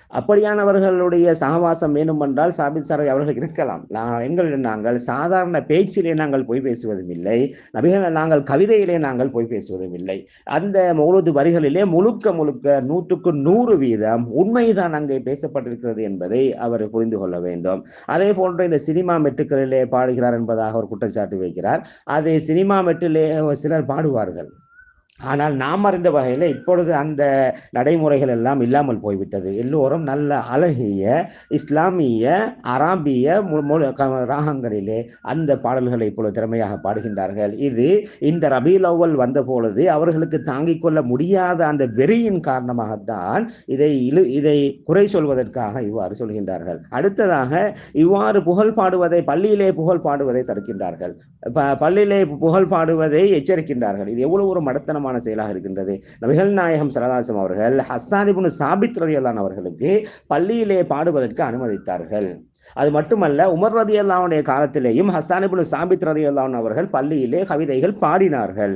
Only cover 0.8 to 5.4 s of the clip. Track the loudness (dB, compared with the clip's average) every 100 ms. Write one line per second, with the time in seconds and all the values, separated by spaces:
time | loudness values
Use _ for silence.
0.8 | 2 2 2 4 4 4 2 2 0 0
1.8 | 0 0 0 0 -2 0 0 0 -4 -4
2.8 | -4 -2 0 0 0 -4 -6 -4 -4 -6
3.8 | -8 -6 -4 -4 -2 -2 0 -2 -4 -2
4.8 | -2 -2 -2 -4 0 0